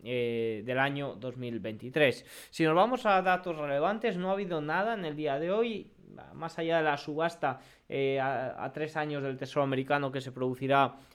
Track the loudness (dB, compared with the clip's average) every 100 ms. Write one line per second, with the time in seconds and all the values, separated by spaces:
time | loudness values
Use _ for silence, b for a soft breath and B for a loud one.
0 | -4 -2 0 0 -2 -2 -2 0 0 0
1 | -6 -8 -10 -8 -6 -6 -6 -8 -2 4
2 | 4 4 -6 B B 0 4 6 4 2
3 | 4 4 4 2 0 -4 -2 0 0 0
4 | -2 -2 -2 -2 -2 -4 -2 0 0 -2
5 | -4 -4 -2 0 0 0 0 -2 -10 _
6 | -20 -20 -18 -10 -8 -4 2 2 4 0
7 | -2 -2 -2 0 -2 -2 B B B -2
8 | 0 2 0 -2 -4 -6 -8 -6 -6 -4
9 | -4 -4 -4 -6 -4 0 2 2 2 2
10 | 0 -4 -6 -4 -2 -2 4 6 4 2
11 | B